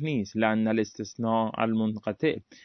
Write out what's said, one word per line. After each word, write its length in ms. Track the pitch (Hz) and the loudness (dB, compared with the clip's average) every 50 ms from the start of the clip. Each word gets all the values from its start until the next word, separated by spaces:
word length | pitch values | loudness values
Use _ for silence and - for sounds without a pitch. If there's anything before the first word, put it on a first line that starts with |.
نیست. 360 | 147 156 147 117 98 - - | -2 -2 -2 -2 -2 -2 0
لان 300 | 110 113 110 110 110 110 | 2 2 4 4 4 2
الاستثناء 840 | 110 110 113 107 - - - 107 - - - 117 113 113 113 110 107 - | 2 2 2 0 -2 -4 -10 -10 -10 -6 -4 -2 0 2 2 0 0 0
المنقطع، 800 | - 113 113 110 110 110 110 107 104 - 113 101 - - 156 - 110 - - - - | 0 0 0 2 2 0 0 -2 -4 -4 -6 -4 -2 -2 -2 -2 -2 -8 -16 -20 -20